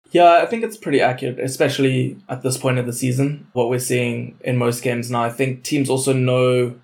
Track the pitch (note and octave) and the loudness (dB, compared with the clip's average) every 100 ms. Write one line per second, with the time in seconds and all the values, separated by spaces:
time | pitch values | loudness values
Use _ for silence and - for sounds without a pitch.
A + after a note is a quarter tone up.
0 | _ E3+ E3+ E3+ - A3+ A3+ - E3+ C#3 | _ 6 8 6 4 -2 -6 -8 -2 0
1 | C3 B2+ C3 B2 B2+ - D3 C3 C3+ B2+ | 0 0 -6 -6 -8 0 0 2 0 0
2 | B2+ - - C3 C3+ B2+ C3+ B2 A#2+ A#2+ | -2 -6 -12 -6 -4 -2 -2 -2 -4 -4
3 | C3 B2+ C#3 D3 - B2 A#2+ B2+ B2+ B2 | -2 0 -2 -4 -6 -2 0 -2 -2 -2
4 | A#2+ A#2+ A#2+ - - B2 A#2+ A#2 B2+ A#2+ | -2 -4 -8 -10 -4 0 0 0 -2 -4
5 | A#2 A#2+ A#2 A#2+ C3 B2+ - D3 C3 C3 | -2 -2 -2 -2 -4 -4 -4 -2 0 0
6 | C3+ C3 B2+ B2+ B2+ B2+ B2 A#2+ | 0 2 2 2 4 2 0 -4